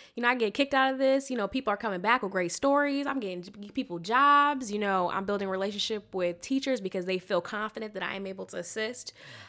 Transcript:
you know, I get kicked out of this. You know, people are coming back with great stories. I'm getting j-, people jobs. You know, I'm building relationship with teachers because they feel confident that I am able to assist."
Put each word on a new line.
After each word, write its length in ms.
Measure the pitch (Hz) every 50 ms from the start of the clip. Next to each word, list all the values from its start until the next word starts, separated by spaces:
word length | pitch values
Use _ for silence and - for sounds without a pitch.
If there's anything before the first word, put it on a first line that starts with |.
| - - _
you 80 | -
know, 80 | 240 240
I 60 | 254
get 180 | 254 226 214 202
kicked 220 | - 285 277 277
out 180 | 269 262 269 269
of 60 | 262
this. 320 | 269 262 269 277 269 -
You 60 | 262 240
know, 100 | 202 196
people 260 | - 262 262 - 202
are 40 | 202
coming 220 | - 226 196 180
back 200 | 180 208 240 262
with 100 | 233 190
great 200 | 196 190 180 170
stories. 560 | - - - 277 277 285 285 285 277 277 285 285
I'm 120 | 269 269
getting 220 | 226 190 180 180
j-, 280 | 175 196 - 208 202 202 -
people 240 | 262 254 - 175 170
jobs. 720 | 165 185 226 254 285 285 285 285 285 285 294 262 254 202
You 60 | 202 208
know, 320 | 208 202 190 190 180 -
I'm 160 | - 196 196
building 220 | 190 202 202 202 190
relationship 680 | 190 185 190 202 208 208 - - 226 208 202 - -
with 280 | 190 180 175 175 175
teachers 380 | - - 269 269 269 277 262 233
because 260 | 196 185 - 190 180
they 120 | 185 185 185
feel 240 | 180 - 208 175
confident 540 | 175 - - 208 214 214 - 233 220 214 208
that 80 | 190 185
I 100 | - -
am 140 | 196 196 190
able 180 | 190 190 190 185
to 100 | - 180
assist." 560 | 175 170 - 220 220 220 247 - - - - - - - - - -